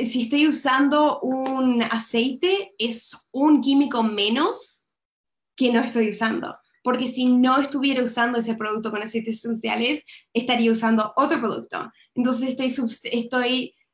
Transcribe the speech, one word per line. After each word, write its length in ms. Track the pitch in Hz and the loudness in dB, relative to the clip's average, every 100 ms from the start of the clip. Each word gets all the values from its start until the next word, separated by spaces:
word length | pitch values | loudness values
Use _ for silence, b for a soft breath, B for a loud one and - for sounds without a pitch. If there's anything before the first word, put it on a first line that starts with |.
si 200 | 247 254 | -4 -2
estoy 240 | 226 285 311 | 0 2 2
usando 720 | - 269 254 285 294 302 - | 2 0 2 4 4 2 2
un 600 | 254 262 262 262 262 233 | -4 -4 -4 0 2 2
aceite, 920 | 226 226 - 233 254 262 349 392 - - | 0 -2 -2 0 0 0 0 0 -4 -6
es 380 | 233 226 - - _ | -6 -6 -12 -16 _
un 300 | 262 302 285 | 0 4 6
químico 420 | 262 277 269 240 | 6 4 4 0
menos 840 | 226 208 208 247 370 466 - - _ _ _ _ _ _ _ - | 0 0 0 2 0 -2 -10 -14 _ _ _ _ _ _ _ 0
que 160 | 254 | 2
no 100 | 233 | 2
estoy 280 | 240 233 214 | 2 0 0
usando. 480 | 190 226 - - - _ _ | 0 -2 -2 -6 -12 _ _
Porque 240 | 247 247 254 | -2 -2 -2
si 180 | 254 247 | 0 4
no 340 | 247 254 262 | 4 4 4
estuviera 440 | 277 285 277 254 | 0 0 0 0
usando 340 | 247 240 240 240 | -2 0 0 0
ese 160 | 226 220 | -2 -4
producto 360 | 214 214 220 | -4 -4 -4
con 100 | 214 | -6
aceites 360 | 220 233 226 226 | -6 -6 -6 -6
esenciales, 680 | 233 226 220 214 240 302 B B _ | -6 -6 -4 -2 -2 -2 B B _
estaría 380 | 233 247 233 226 | -4 0 2 2
usando 420 | 226 226 226 214 - | 2 2 2 2 0
otro 240 | 285 311 | 0 0
producto. 520 | 226 117 - - - b b | -2 -6 -8 -10 -12 b b
Entonces 360 | 247 247 226 262 | -2 0 0 -2
estoy 180 | 262 262 | -2 -2
subs-, 420 | 269 226 - - | -2 -4 -6 -6
estoy 640 | 240 233 254 247 254 254 _ _ | -4 -2 -2 0 -2 -4 _ _